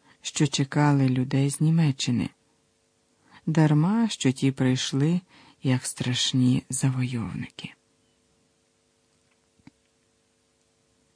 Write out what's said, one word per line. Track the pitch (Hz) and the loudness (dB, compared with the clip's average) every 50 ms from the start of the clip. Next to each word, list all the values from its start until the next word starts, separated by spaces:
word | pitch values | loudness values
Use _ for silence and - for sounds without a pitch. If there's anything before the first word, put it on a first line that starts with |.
| _ _ _ _ | _ _ _ _
що | - - - - 156 139 | -14 -8 -2 0 0 0
чекали | - - 139 135 - 147 147 147 143 139 135 131 | 0 -2 -4 -2 0 2 4 4 4 4 2 2
людей | 127 127 127 131 139 135 139 143 | 0 0 -2 -2 0 0 0 0
з | 139 - | 0 0
Німеччини, | 151 156 160 165 165 147 135 - - - 123 110 - - - _ _ _ _ _ _ _ _ _ _ _ _ _ _ _ _ _ _ _ - - - | 0 2 2 2 2 2 0 -2 -2 -2 -2 -2 -2 -4 -8 _ _ _ _ _ _ _ _ _ _ _ _ _ _ _ _ _ _ _ -20 -10 -6
дарма | - 156 165 156 151 151 151 156 180 208 233 233 214 | -2 2 4 4 4 4 4 2 2 2 2 0 0
що | - - - 135 | -2 -2 0 0
ті | 131 - - 135 | 0 0 0 -2
прийшли | 131 - 135 127 127 127 - - - 135 139 160 175 180 - _ _ - - - _ _ - | 0 0 0 0 0 0 -2 -4 -2 0 0 2 0 0 -2 _ _ -20 -20 -20 _ _ -2
як | 139 127 127 - | -2 0 0 -2
страшні | - - - 131 123 127 120 - - - 131 127 123 127 135 - - | -6 -8 -8 -6 -4 -4 -2 -2 -2 0 2 2 2 2 0 -2 -6
завойовники? | 127 - - 135 127 127 127 123 127 117 107 85 - - - - - - - - - _ _ _ _ _ _ _ _ _ _ _ _ _ _ _ _ _ _ _ _ _ _ _ _ _ _ _ _ _ _ _ _ _ _ _ _ _ _ - - _ _ _ _ _ _ _ _ _ _ _ _ _ _ _ _ _ _ _ _ _ _ _ _ _ _ _ _ | -4 -2 0 0 0 0 -2 -4 -4 -6 -6 -6 -8 -8 -10 -12 -12 -16 -18 -18 -18 _ _ _ _ _ _ _ _ _ _ _ _ _ _ _ _ _ _ _ _ _ _ _ _ _ _ _ _ _ _ _ _ _ _ _ _ _ _ -20 -20 _ _ _ _ _ _ _ _ _ _ _ _ _ _ _ _ _ _ _ _ _ _ _ _ _ _ _ _